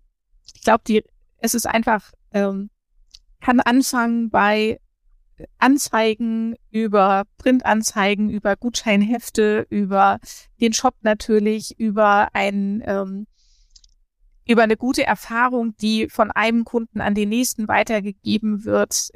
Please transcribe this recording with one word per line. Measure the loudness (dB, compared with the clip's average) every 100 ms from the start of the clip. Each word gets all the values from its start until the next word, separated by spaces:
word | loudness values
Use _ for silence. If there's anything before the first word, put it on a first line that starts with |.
| _ _ _ _ -20
ich | -6
glaub, | 0 0 2
die, | -2 -2 _ _ _
es | -4 -2
ist | -2
einfach, | -2 0 -2 -4 _ _
ähm, | -4 -2 -4 -10 _ _ _ _ -20 _ _
kann | 0 2
anfangen | 2 2 2 0 0 -2 0
bei | 2 2 2 -2 -4 _ _ _ _ _ _ -20 _
Anzeigen, | 2 2 0 0 0 0 -4 -4 -6 -8 _
über | -4 0 2 4 2 -2 _
Printanzeigen, | 2 2 2 0 0 -2 0 0 -2
über | -2 -2 -2
Gutscheinhefte, | -4 -4 0 2 2 -2 -4 0 2 0 -2
über | -4 0 2 2 2 -8 -20 -20 _
den | -2
Shop | 0 -2 0
natürlich, | -2 -2 0 0 2 -2 -8 -6
über | -4 2 4 4 2
ein, | 0 -2 -2 -4 -4 -4
ähm, | -4 -4 -10 -14 _ _ _ _ _ _ _ _ _ _ _ 0
über | 2
eine | 4 0
gute | -2 -2 -2
Erfahrung, | -4 -4 -2 0 0 -4 -4
die | -2 -2 -2
von | -2 -2
einem | 0 0 0 -2
Kunden | -4 -4 -6
an | -2 -2
den | 0
nächsten | -2 -2 -4 -2
weitergegeben | 0 0 -2 -4 -10 -4 -2 -2 -4 -2
wird. | 0 0 -4 -6